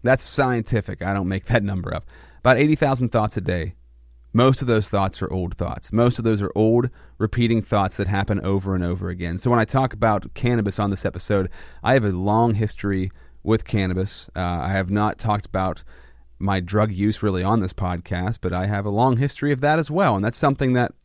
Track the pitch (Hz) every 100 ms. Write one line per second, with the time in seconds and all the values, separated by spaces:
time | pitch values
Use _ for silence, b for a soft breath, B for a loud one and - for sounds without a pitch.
0 | 120 131 - - 131 120 110 117 - 98
1 | 92 98 92 95 - 117 101 95 92 82
2 | - b b b 123 127 151 151 143 131
3 | 123 117 107 - 92 90 82 - - -
4 | - - - 117 127 131 123 110 98 101
5 | 95 - 95 92 87 - - - - 110
6 | 120 120 113 107 98 - 110 120 123 b
7 | b b 107 - 117 113 104 107 92 -
8 | 95 101 95 101 95 98 95 95 87 87
9 | 90 90 85 90 123 120 110 131 131 107
10 | 113 104 - - 120 120 101 - 101 98
11 | - 98 - 101 95 B B B - 135
12 | 104 90 98 110 120 107 107 - 101 95
13 | 92 b b b - 110 - 107 95 90
14 | 95 - - - 87 87 73 95 92 104
15 | 107 - 113 104 - 95 95 - b b
16 | b b b - 95 95 87 104 110 95
17 | 104 107 104 92 92 113 95 - 92 87
18 | - 90 90 - 90 90 95 104 101 101
19 | 131 120 139 - 143 135 143 160 151 160
20 | 185 101 104 - 147 139 135 127 123 -